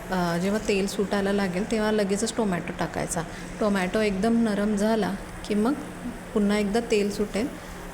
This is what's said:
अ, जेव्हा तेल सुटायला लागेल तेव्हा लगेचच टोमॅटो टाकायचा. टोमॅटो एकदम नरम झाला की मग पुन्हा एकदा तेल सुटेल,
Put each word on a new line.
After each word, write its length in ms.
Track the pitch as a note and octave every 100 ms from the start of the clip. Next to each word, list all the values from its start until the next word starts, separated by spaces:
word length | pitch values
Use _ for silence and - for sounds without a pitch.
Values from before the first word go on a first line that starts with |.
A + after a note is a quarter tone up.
| -
अ, 280 | F#3 F3 E3+
जेव्हा 300 | F#3+ G#3+ G#3+
तेल 180 | G3 G3
सुटायला 460 | - G3 G3+ G3
लागेल 380 | G3+ G3 F3+ A3
तेव्हा 220 | A3 G#3+
लगेचच 440 | G#3+ G3 G3 A3+ -
टोमॅटो 360 | G#3+ F3 F3 F3
टाकायचा. 440 | E3 - D3+ F3 D3+ - - -
टोमॅटो 400 | G#3+ G3 F3+ A3
एकदम 420 | G#3+ F#3+ A#3 A#3
नरम 340 | A3+ G3+ G#3+ G#3
झाला 360 | G#3+ A3 F3+ G3+ - - -
की 60 |
मग 180 | G#3 A3 C#4+ - - A#3+ - -
पुन्हा 240 | G#3+ G3+ G#3
एकदा 220 | G3+ A3+ A3+
तेल 200 | G#3+ G3+
सुटेल, 380 | G3+ G#3 G3 C4+ - - - -